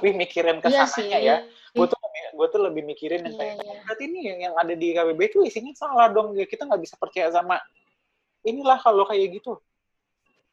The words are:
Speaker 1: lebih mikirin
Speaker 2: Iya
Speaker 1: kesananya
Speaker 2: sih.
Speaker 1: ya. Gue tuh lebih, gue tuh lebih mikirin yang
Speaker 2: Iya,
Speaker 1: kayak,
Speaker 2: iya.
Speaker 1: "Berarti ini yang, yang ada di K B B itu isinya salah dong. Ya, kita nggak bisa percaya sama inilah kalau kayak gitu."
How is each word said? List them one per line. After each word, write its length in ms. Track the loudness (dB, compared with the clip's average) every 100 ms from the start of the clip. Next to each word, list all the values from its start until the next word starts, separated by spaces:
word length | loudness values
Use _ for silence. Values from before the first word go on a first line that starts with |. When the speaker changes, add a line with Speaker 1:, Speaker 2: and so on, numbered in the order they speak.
Speaker 1:
lebih 160 | 0 0
mikirin 480 | -2 0 0 2 2
Speaker 2:
Iya 240 | 4 2
Speaker 1:
kesananya 280 | 0 -2 0
Speaker 2:
sih. 80 | 2
Speaker 1:
ya. 80 | 2 -2 -20 -8
Gue 160 | 0 0
tuh 140 | 0
lebih, 200 | -6 -10 -14
gue 140 | -2 0
tuh 120 | 2 0
lebih 180 | -2 -8
mikirin 360 | -10 -6 -6 -6
yang 60 | -8
Speaker 2:
Iya, 60 |
Speaker 1:
kayak, 140 | -10 -10
Speaker 2:
iya. 120 | -14 -14 -12
Speaker 1:
"Berarti 180 | -10 -8
ini 100 | -8 -8
yang, 140 | -8 -4
yang 60 | -2
ada 160 | -2
di 140 | -2 -2
K 100 | 0 0
B 40 |
B 80 | 0 2
itu 80 | 2 2
isinya 280 | 0 -12 -10
salah 320 | -2 4 4
dong. 240 | 4 0
Ya, 160 | -4 -6
kita 160 | -8 -4
nggak 160 | -4
bisa 140 | -4 -10
percaya 320 | -8 -2 0
sama 320 | 0 0 -4 -4 _ _ _ _ _ _ _ -6
inilah 320 | 0 2 4
kalau 240 | 6 4 4
kayak 360 | 2 0 -4
gitu." 180 | -12 -12 _ _ _ _ _ _ _ _ _